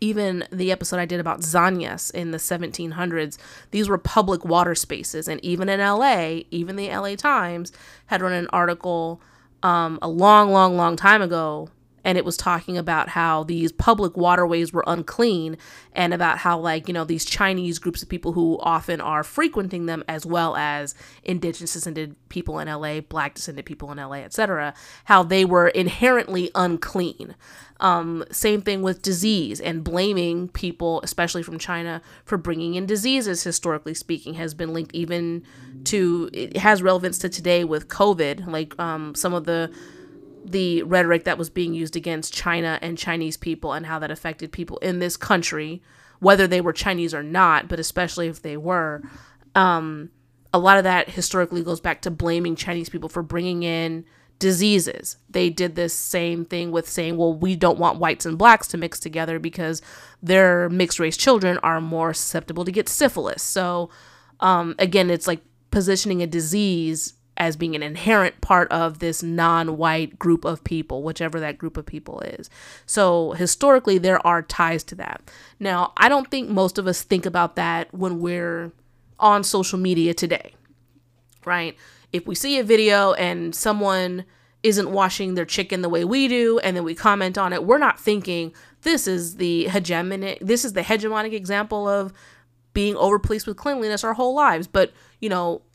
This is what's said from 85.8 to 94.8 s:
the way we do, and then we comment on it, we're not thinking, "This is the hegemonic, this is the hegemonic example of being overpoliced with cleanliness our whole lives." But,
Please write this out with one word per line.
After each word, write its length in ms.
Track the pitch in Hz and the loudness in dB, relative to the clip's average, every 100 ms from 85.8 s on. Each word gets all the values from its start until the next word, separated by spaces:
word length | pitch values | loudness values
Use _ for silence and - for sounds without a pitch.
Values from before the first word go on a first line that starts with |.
the 80 | 180 | -2
way 160 | 170 175 | 0 0
we 220 | 254 269 | 2 2
do, 320 | 247 233 226 | 2 2 2
and 180 | 190 180 | 0 -2
then 60 | |
we 100 | 165 | -4
comment 460 | 170 220 202 185 185 | 0 2 2 0 -2
on 120 | 185 | -2
it, 120 | 180 175 | 0 2
we're 140 | 269 | 4
not 200 | 269 - | 4 0
thinking, 540 | - 208 190 175 165 - - _ | 0 -2 -2 -4 -6 -10 -20 _
"This 240 | 311 320 196 | 0 0 0
is 300 | 185 170 175 | -2 -4 -4
the 280 | 175 170 165 | 0 0 0
hegemonic, 640 | 190 170 170 180 196 196 - | -2 -2 -2 -4 -6 -6 -4
this 240 | 190 240 | 0 0
is 100 | 247 | 0
the 80 | 196 | -2
hegemonic 520 | 175 220 214 220 220 | 0 0 0 -2 -4
example 540 | 214 185 202 214 214 202 | -6 -4 -2 -2 -2 0
of 260 | 202 196 190 - _ _ _ _ | 0 -2 -10 -20 _ _ _ _
being 200 | - 202 | -2 0
overpoliced 540 | 202 190 208 - 214 - | 2 2 4 2 -2 -6
with 100 | 202 | -6
cleanliness 460 | 285 277 220 208 | -4 -2 -2 -2
our 100 | 226 | -2
whole 220 | 226 247 269 | -2 0 2
lives." 320 | 285 165 - | 2 2 0
But, 240 | 196 | 2